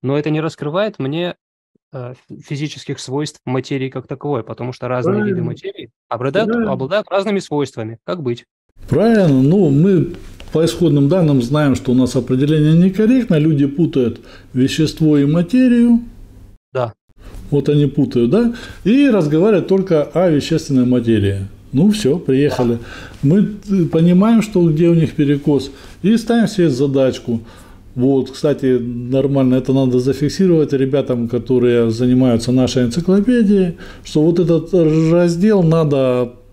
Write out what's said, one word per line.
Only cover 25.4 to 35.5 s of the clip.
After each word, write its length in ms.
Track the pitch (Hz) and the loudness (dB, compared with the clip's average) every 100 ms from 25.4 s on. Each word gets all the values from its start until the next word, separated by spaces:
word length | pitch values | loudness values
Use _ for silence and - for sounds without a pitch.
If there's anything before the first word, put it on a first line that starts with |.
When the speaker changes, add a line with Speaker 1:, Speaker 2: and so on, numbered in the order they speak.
| 151 139 131 - - - | 0 -2 -2 -14 -20 -4
Speaker 2:
и 160 | 180 226 | 0 0
ставим 300 | 226 233 214 | 2 0 0
себе 220 | - 170 | 0 0
задачку. 720 | 127 143 135 131 123 - 113 - - - - - | 2 0 2 0 -2 -6 -6 -8 -20 -20 -20 -14
Вот, 380 | 123 127 135 127 | -2 0 2 -2
кстати, 480 | - 151 139 135 127 | -4 -2 0 0 0
нормально, 760 | 120 120 123 135 139 139 127 127 | -2 -8 -4 -2 0 2 2 0
это 160 | 127 | 0
надо 260 | 135 131 123 | 0 2 0
зафиксировать 760 | 127 131 147 143 190 165 147 | 0 -2 -4 0 2 2 2
ребятам, 540 | 139 135 139 131 123 113 | 0 0 -2 -2 -4 -2
которые 640 | 123 - 127 123 120 117 | -4 0 2 2 2 0
занимаются 600 | 110 127 127 131 113 117 | 0 2 2 2 0 0
нашей 340 | 127 123 131 120 | 0 0 0 -2
энциклопедией, 920 | 143 170 190 202 247 202 202 180 165 - - | -2 0 2 2 2 2 2 0 -4 -16 -20
что 200 | - 156 | -4 0
вот 160 | 156 170 | 2 2
этот 340 | 165 165 165 | 2 0 0
раздел 880 | 185 160 156 160 170 175 170 208 | 0 2 2 2 2 2 2 2